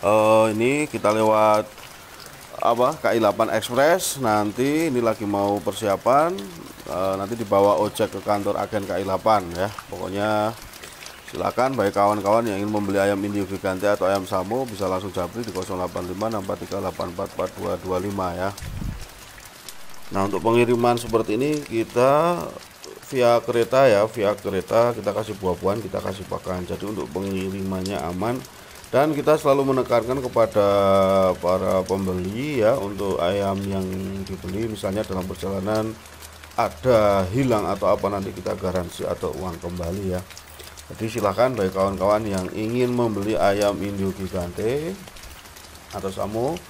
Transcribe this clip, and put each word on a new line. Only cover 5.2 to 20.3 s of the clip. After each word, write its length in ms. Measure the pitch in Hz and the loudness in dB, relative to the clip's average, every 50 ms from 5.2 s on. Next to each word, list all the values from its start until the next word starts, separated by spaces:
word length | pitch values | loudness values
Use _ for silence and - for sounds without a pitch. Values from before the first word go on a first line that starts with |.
| 110 | -2
mau 320 | 101 101 101 101 101 101 104 | -2 0 2 2 2 0 0
persiapan, 800 | - 107 95 - 113 101 98 90 - 113 127 143 156 170 185 196 202 190 175 165 - - - - - - 76 | -2 -4 -6 -2 0 0 0 2 2 4 4 4 4 2 -2 -6 -8 -12 -14 -16 -16 -18 -18 -16 -10 -8 -4
eh, 200 | 87 95 95 95 95 | -2 -2 -2 -2 -2
nanti 160 | 98 98 120 | -4 -6 -4
dibawa 480 | 113 113 98 101 98 101 101 101 78 | -6 -2 2 4 6 6 6 6 4
ojek 320 | 104 104 - - 110 98 - | 2 0 0 0 -2 -2 -2
ke 80 | 98 | -6
kantor 400 | 92 107 104 104 101 101 101 - | -2 -2 -2 0 0 -2 -2 -2
agen 240 | 101 101 110 104 98 | -2 -2 -4 -4 -4
K 160 | 95 95 90 | -2 -4 -2
I 0 | |
delapan 400 | 98 95 95 92 - 110 110 101 92 85 | -2 -2 -2 0 4 4 4 4 2 -2
ya. 160 | 85 87 92 107 107 - - - | -4 -4 -4 -4 -4 -10 -12 -12
Pokoknya 640 | - 90 90 92 95 101 101 107 107 107 104 110 113 - - - - - - - - - - - - - - | -10 -8 -6 -6 -4 -2 0 0 0 0 0 0 -4 -6 -16 -18 -18 -18 -18 -18 -18 -18 -18 -18 -18 -18 -18
silakan 480 | - - - 90 95 - - 123 135 135 | -12 -8 -4 -4 -2 0 0 0 0 2
bagi 160 | 120 98 101 | 2 0 2
kawan-kawan 560 | 101 101 101 101 104 104 92 98 104 117 120 | 4 4 4 4 4 2 2 4 4 4 4
yang 160 | 113 101 95 | 0 -2 -2
ingin 80 | 101 104 | -2 -2
membeli 320 | 107 107 104 98 98 101 | -2 -2 -2 0 2 2
ayam 160 | 98 101 101 98 | 2 2 2 0
Indio 320 | 101 101 101 101 98 90 | -2 -2 -2 -4 -4 -4
Gigante 400 | 98 92 - 98 92 92 98 101 | -6 -4 -4 -4 -4 0 0 0
atau 160 | 104 - 95 | 0 2 2
ayam 160 | 92 98 98 | 2 2 0
Samo 400 | 92 92 104 92 90 95 113 131 | -2 -2 -2 -2 -2 -2 -2 -2
bisa 240 | 135 120 107 95 101 | -2 -4 -6 -4 -2
langsung 240 | 92 95 92 98 98 | -2 -2 -2 -4 -6
japri 320 | 87 92 90 85 85 113 | -6 -4 -6 -6 -6 -8
di 80 | 120 110 | -8 -6
kosong 240 | 87 92 92 90 95 | -6 -8 -6 -6 -4
delapan 320 | 90 90 87 85 95 90 | -4 -4 -4 -6 -6 -6
lima 240 | 90 92 92 104 113 | -6 -6 -4 -4 -2
enam 160 | 113 104 95 | -2 -4 -4
empat 160 | 98 92 87 | -6 -6 -8
tiga 160 | 87 - - 101 | -6 -6 -6 -4
delapan 320 | 98 92 85 - - 90 | -4 -6 -6 -6 -8 -8
empat 240 | 87 90 98 - - | -6 -8 -8 -8 -4
empat 160 | - - 90 - - | -6 -6 -6 -6 -6
dua 140 | 92 92 92 87 | -6 -6 -6 -6
dua 160 | 82 92 92 90 | -4 -4 -4 -2
lima 320 | 92 104 101 98 92 90 | -2 -4 -4 -4 -4 -4
ya. 240 | 85 90 92 98 98 - - - - - - - - - - - - - - - - - - - - - - - - - - - - - - | -4 -4 -4 -4 -6 -8 -12 -10 -10 -8 -8 -8 -8 -10 -12 -14 -16 -20 -20 -20 -20 -20 -20 -20 -20 -20 -18 -16 -14 -14 -12 -12 -12 -12 -10
Nah, 160 | - - 98 | -6 -2 -2
untuk 160 | 98 98 | -2 0